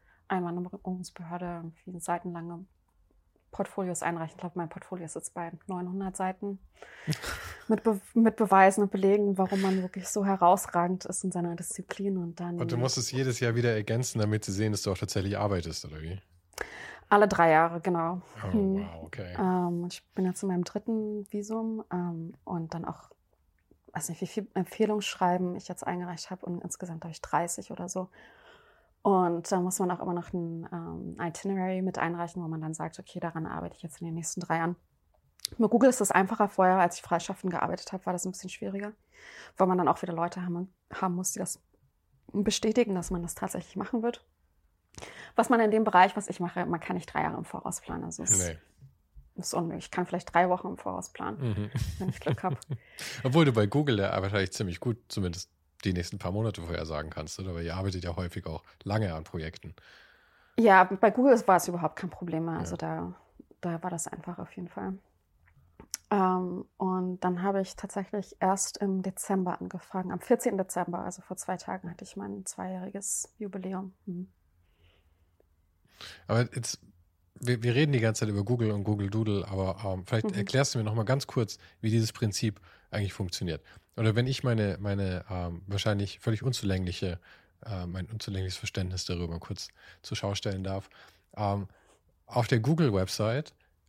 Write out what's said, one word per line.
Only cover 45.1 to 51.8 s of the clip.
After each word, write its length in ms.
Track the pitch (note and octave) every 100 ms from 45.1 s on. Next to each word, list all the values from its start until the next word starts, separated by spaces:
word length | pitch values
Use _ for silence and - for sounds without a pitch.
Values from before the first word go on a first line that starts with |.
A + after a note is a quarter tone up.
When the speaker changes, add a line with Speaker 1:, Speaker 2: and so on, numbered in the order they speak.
| - - -
Speaker 1:
Was 140 | A3+
man 100 | A#3
in 100 | G#3+
dem 140 | A3
Bereich, 320 | G#3+ F3+ F#3+ G#3
was 120 | G3
ich 120 | F#3+
mache, 240 | F3 F3+
man 160 | E3 E3
kann 160 | - F3+
nicht 160 | -
drei 120 | -
Jahre 120 | D#3 E3
im 80 |
Voraus 380 | - - - -
planen. 220 | - -
Also 180 | - -
es 160 | F#2+ - F2
Speaker 2:
Nee. 80 | D#2 _ _ - _ _ - -
Speaker 1:
ist 180 | - -
unmöglich. 340 | - E3 - -
Ich 40 |
kann 160 | - F3+
vielleicht 260 | F3 -
drei 160 | E3+ F3+
Wochen 200 | F3+ -
im 100 | E3+
Voraus 320 | - F#2 -
planen, 280 | - - G3
Speaker 2:
Mhm. 300 | B2 G2+ G#2 B2+